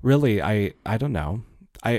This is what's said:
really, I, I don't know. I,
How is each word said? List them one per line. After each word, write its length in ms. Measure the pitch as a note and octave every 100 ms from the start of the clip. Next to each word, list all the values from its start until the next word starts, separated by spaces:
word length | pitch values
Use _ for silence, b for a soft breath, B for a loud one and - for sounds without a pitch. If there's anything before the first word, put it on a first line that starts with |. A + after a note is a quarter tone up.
really, 420 | B2+ C#3+ C#3 G2+
I, 300 | D#2 G#2+ G2+ - -
I 100 | A2
don't 160 | C#3
know. 300 | F2+ D3+ A#2 - - - -
I, 80 | -